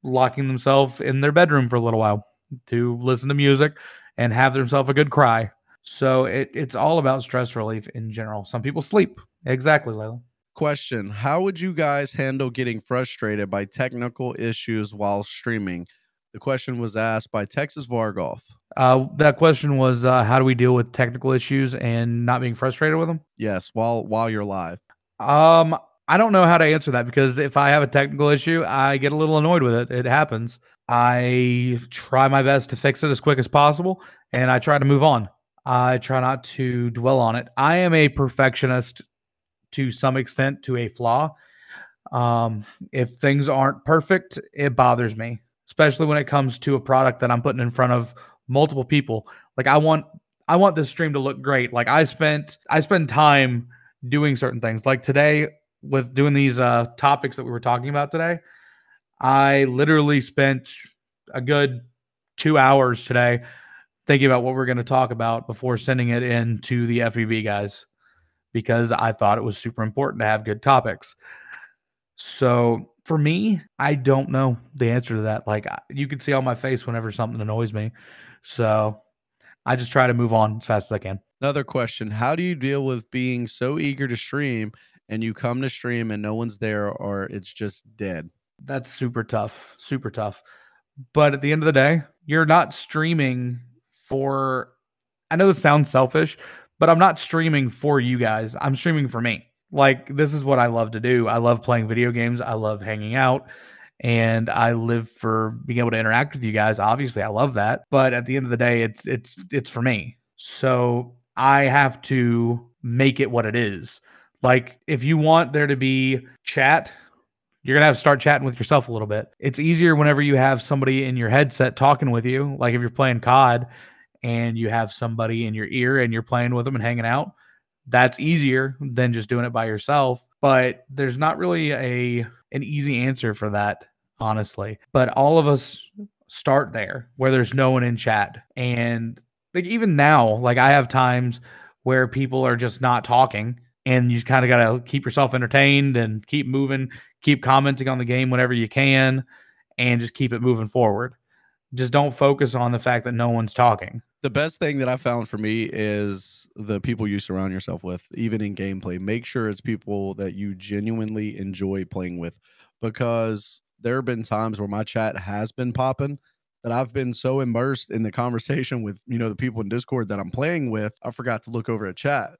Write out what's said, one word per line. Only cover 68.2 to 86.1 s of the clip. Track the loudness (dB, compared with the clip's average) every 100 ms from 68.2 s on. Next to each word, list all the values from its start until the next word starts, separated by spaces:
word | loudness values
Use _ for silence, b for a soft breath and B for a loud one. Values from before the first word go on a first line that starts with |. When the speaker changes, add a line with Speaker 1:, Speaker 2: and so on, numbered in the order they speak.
| _ _ _
Speaker 1:
because | -6 0 0 0
I | 0 -2
thought | 0 0 0
it |
was | -2 -6
super | -10 -6
important | -6 -4 -4 -2
to | -2
have | 0
good | -2 -2
topics. | 2 2 2 -8 -14 -20 B B B B B B _ _ _ -18
So | -16 0 2 4 2 0 -6 _
for | -4 0
me, | 0 0 0 -2 -4 -4
I | -2
don't | 0 2 2 0
know | 0 0 -2 _
the | -2 0
answer | 0 -2
to | -4
that. | -2 -4 -2
Like, | -4 -4
I, | -12 _
you | -8 -6
can | -6
see | -2
on | 0
my | 0 -4
face | -4 -4 -4
whenever | -6 -6
something | -6 -6 -4
annoys | -4 -4 -4
me. | -4 -8 B B B B B
So | -14 -2 0 2 0 -4 _ _ _ _ b b
I | -4 -4
just | 0
try | 2 2
to |
move | 2 2
on | 2 0 -2
as |
fast | -2 -2 -2
as | -8
I |
can. | -8 -12 _ _
Speaker 2:
Another | -4 -4
question. | -4 -4 -4 -6 -8
How | -4 -2
do | -2
you | -4
deal | -4 -4 -2
with | -2 -6 -6
being | -4 -4 -4 -6
so | -6 -4 -4
eager | -6 -4 -6
to | -6
stream | -6 -6 -4 -4 -6 b b b _
and | -6
you | -6
come | -4 -6 -4
to | -6
stream | -8 -6 -6 -4